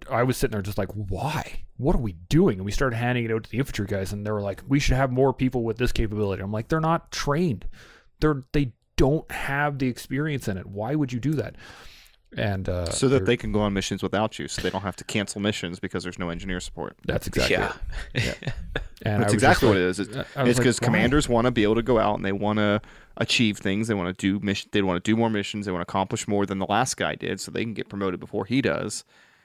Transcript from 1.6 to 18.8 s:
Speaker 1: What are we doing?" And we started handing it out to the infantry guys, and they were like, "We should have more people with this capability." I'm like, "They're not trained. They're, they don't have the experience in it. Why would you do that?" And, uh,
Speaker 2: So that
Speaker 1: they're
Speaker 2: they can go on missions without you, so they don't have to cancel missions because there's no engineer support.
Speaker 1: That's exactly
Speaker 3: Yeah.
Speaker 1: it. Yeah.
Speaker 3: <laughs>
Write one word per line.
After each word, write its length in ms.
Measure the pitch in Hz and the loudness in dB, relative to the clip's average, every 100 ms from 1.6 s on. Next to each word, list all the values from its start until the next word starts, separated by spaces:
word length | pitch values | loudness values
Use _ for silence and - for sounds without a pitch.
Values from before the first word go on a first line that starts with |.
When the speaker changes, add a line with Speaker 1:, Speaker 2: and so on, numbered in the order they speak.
| - - | -10 -4
Speaker 1:
What 180 | 127 185 | 2 2
are 40 | |
we 120 | 113 85 90 | 0 -6 2
doing?" 300 | 147 190 104 | 4 6 2
And 60 | |
we 80 | 98 | -2
started 240 | - 135 113 | 0 2 2
handing 280 | 123 123 | 0 0
it 60 | 117 | 0
out 120 | 113 | -2
to 60 | - | -2
the 80 | 110 | -4
infantry 280 | 135 - 101 | -2 -2 -2
guys, 260 | 101 95 | -2 -2
and 140 | 104 104 | -4 -4
they 40 | |
were 100 | 107 | -2
like, 220 | 101 98 - | -4 -6 0
"We 120 | 139 | 2
should 180 | - 131 | 4 4
have 140 | 135 | 2
more 200 | 127 135 | 4 4
people 300 | 127 127 127 | 4 0 0
with 120 | 113 110 | -2 0
this 140 | 123 | 2
capability." 500 | - 113 104 101 95 | 2 0 0 -2 -2
I'm 100 | 98 | -4
like, 160 | 107 110 | -6 -2
"They're 120 | 160 | 0
not 300 | 156 165 - | 2 0 -2
trained. 540 | - - 143 180 95 - - - - _ _ | -4 0 2 0 -2 -6 -10 -16 -20 _ _
They're, 220 | 156 143 131 | 0 0 0
they 200 | 151 135 - _ - | 0 0 -4 _ 2
don't 340 | 160 151 - | 4 2 -2
have 460 | - - 139 147 143 | -8 -4 -2 -2 0
the 100 | 131 | -2
experience 600 | 123 - 131 156 139 117 | -2 -6 -4 -2 -4 -4
in 80 | 95 | -6
it. 100 | 98 | -6
Why 280 | 98 110 | -6 -2
would 180 | 151 139 | 0 -2
you 80 | 123 | -2
do 120 | 120 | -2
that?" 220 | 160 104 - - - - - - _ _ | -2 -4 -10 -18 -20 -20 -20 -20 _ _
And, 320 | - 107 98 95 | -4 -2 -2 -2
uh, 200 | 90 85 | -2 -2
Speaker 2:
So 180 | - 135 | 0 4
that 80 | 135 | 4
Speaker 1:
they're 80 | 127 | 4
Speaker 2:
they 100 | 120 | 0
can 160 | - | 0
go 80 | 104 | 0
on 140 | 104 | 2
missions 280 | 98 - 98 | 0 -2 -4
without 360 | 95 95 110 - | -2 0 0 -2
you, 100 | 71 | -8
so 140 | - | -4
they 80 | 92 | -2
don't 100 | 95 | -2
have 160 | 101 - | -4 -6
to 80 | |
cancel 340 | - 110 98 107 | -4 -4 -2 -2
missions 360 | 101 107 92 90 | -2 -2 -4 -6
because 240 | 95 92 | -6 -6
there's 160 | 90 87 | -6 -6
no 120 | 87 | -6
engineer 300 | 85 98 90 | -6 -6 -6
support. 360 | - - 67 - | -6 -8 -10 -8
Speaker 1:
That's 220 | - - - | -4 -4 -2
exactly 300 | - - 90 | 0 2 2
Speaker 3:
Yeah. 160 | 101 - - - - | 0 -4 -8 -8 -6
Speaker 1:
it. 100 | - 110 - | -4 -2 -4
Yeah. 100 | - - | -6 -6
Speaker 3:
<laughs> 60 | - - | -6 -8